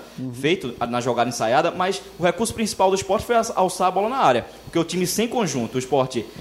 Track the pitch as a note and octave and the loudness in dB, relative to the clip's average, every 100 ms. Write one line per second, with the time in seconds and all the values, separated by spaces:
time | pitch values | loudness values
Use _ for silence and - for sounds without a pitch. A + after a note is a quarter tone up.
0 | - - B2+ A#2+ C#3+ F3+ B2+ A#2 A#2+ A#2+ | -8 -12 -10 -2 0 0 -2 -6 -4 -2
1 | B2 A#2+ A#2+ B2 A#2 C3 E3+ F3 F#3 F#3+ | 0 2 0 0 2 2 2 0 -2 -2
2 | - - F3 F3 A3+ - G#3 - F#3+ F#3+ | -8 -2 0 0 -2 -2 -4 2 2 2
3 | G3 G#3 - A#3 A3+ G#3 F#3 - F#3 F#3 | 0 0 2 0 2 2 0 2 0 2
4 | G#3 C4 F3 A#2+ - - - E3 E3 F3 | 0 2 4 4 0 -12 -4 -2 0 0
5 | F3+ - A#3 A#3+ F#3 C3+ A2+ C3 B2+ C#3+ | -2 0 -2 0 -2 -2 -2 -4 0 2
6 | C3 A#2+ G#2 - | 2 -2 -6 -10